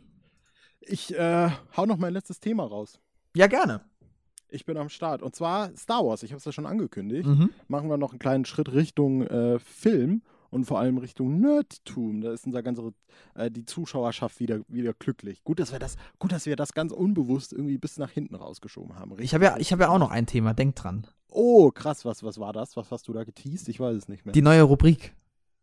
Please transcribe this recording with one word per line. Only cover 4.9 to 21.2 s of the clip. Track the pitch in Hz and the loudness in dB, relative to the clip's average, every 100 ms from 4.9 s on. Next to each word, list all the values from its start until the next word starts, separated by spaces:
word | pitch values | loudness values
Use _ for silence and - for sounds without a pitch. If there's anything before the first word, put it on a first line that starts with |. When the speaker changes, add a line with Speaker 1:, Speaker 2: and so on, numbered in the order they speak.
| - 165 139 | -8 -6 -6
Speaker 1:
Und | 127 | -8
zwar | - 165 196 196 - | -6 -4 -4 -4 -8
Star | - 233 139 | -4 -2 0
Wars. | 107 | -2
Ich | 110 | -8
hab's | 143 | -12
ja | 151 | -10
schon | 147 151 | -10 -6
angekündigt. | 214 - - 98 135 143 | -4 -6 -6 -6 -2 2
Speaker 2:
Mhm. | 143 180 - - | 4 4 0 -8
Speaker 1:
Machen | 143 156 | -6 -4
wir | 147 | -2
noch | 139 | -4
einen | 127 | -4
kleinen | 131 135 | -2 0
Schritt | 127 - 147 | -2 -4 -2
Richtung, | 131 160 - 139 131 | 0 0 2 2 0
äh, | 127 120 120 120 | 0 0 0 0
Film. | - - 214 185 131 220 - _ _ 127 | -4 -2 2 2 2 -2 -4 _ _ -6
Und | |
vor | 123 107 | -2 0
allem | 127 127 | 0 -2
Richtung | 127 - 131 160 | -4 -4 -2 2
Nerdtum. | 277 294 - - - 123 226 107 | 4 2 0 -10 -12 -6 -4 -4
Da | 113 | -6
ist | 117 135 | -8 -8
unser | 123 | -6
ganze, | 117 120 113 - _ _ _ | -6 -6 -8 -12 _ _ _
äh, | - 117 | -8 -6
die | 113 | -6
Zuschauerschaft | 113 - 160 135 117 - 117 - | -10 -10 -8 -4 -4 -4 -8 -6
wieder, | 117 107 - | -6 -6 -8
wieder | 120 120 | -6 -6
glücklich. | - - - 104 95 | -6 -6 -8 -10 -10
Gut, | - 165 | -6 -4
dass | 170 | -4
wir | 135 | -8
das, | 131 - - _ | -10 -12 -18 _
gut, | 185 | -4
dass | 170 151 | -4 -4
wir | 143 | -4
das | 143 | -4
ganz | 156 160 | -4 -6
unbewusst | - 190 185 123 135 - | -2 0 0 0 -2 -4
irgendwie | - 147 135 | -8 -4 -4
bis | - - | -6 -10
nach | 135 | -8
hinten | - - | -8 -10
rausgeschoben | 92 90 - 107 98 87 90 | -12 -16 -16 -18 -18 -18 -16
haben. | 95 98 | -16 -10
Speaker 2:
Ich | 131 | -2
hab | 156 | 4
ja, | 190 | 4
Speaker 1:
Richtig, | - - | 4 0
Speaker 2:
ich | |
hab | 180 | 2
ja | 170 | 4
auch | |
Speaker 1:
richtig. | 185 139 | 4 2
Speaker 2:
noch | |
ein | 117 117 | 0 0
Thema, | 120 110 | 0 0
denk | 110 139 - | 2 0 -2
dran. | 92 98 - _ | -6 -8 -10 _